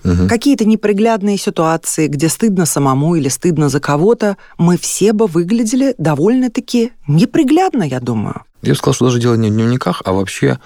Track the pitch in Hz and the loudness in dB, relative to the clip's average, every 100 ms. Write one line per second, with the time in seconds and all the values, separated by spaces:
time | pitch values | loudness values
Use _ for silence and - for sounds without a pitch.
0 | - 87 131 226 285 269 220 220 208 202 | -2 0 2 0 0 2 2 2 0 2
1 | 226 220 208 196 208 185 160 165 - - | 0 0 -2 -2 -2 -2 0 -2 -4 -2
2 | 151 143 160 - 226 190 160 147 139 135 | -2 0 -2 0 0 0 0 0 0 2
3 | 156 170 135 - 175 151 147 139 147 143 | 0 0 -2 -2 -2 0 0 0 -2 0
4 | 196 233 208 196 - - 170 175 - - | 2 2 0 -4 -12 -2 2 2 -2 0
5 | 196 214 214 160 175 233 226 254 269 - | 0 2 0 0 -2 -2 0 0 -2 0
6 | 160 143 190 254 254 247 - 240 233 - | -2 0 2 2 0 -4 -4 -2 -2 -4
7 | - 156 - 349 262 311 381 269 151 127 | -2 2 2 2 2 2 0 0 -2 -4
8 | 123 110 98 - - _ - 143 139 127 | -4 -4 -4 -8 -16 _ -2 0 0 2
9 | 127 120 120 113 107 110 113 127 175 170 | 2 2 2 2 2 2 0 0 -2 -4
10 | 95 95 98 - 139 - | -2 -2 -4 -2 -2 -2